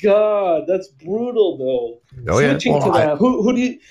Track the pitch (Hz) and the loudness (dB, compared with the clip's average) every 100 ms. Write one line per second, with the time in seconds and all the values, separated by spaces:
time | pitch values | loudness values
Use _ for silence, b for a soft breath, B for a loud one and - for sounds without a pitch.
0 | 202 202 214 208 190 160 156 190 - _ | 2 4 2 0 0 -2 -2 -4 -6 _
1 | 160 214 247 220 190 151 131 127 117 - | -8 -6 -4 0 0 0 -4 -4 -4 -10
2 | _ - - 165 143 143 247 147 139 165 | _ -12 -2 2 2 0 0 0 2 2
3 | 156 147 240 247 208 247 247 - b | 2 2 0 2 0 0 -2 -6 b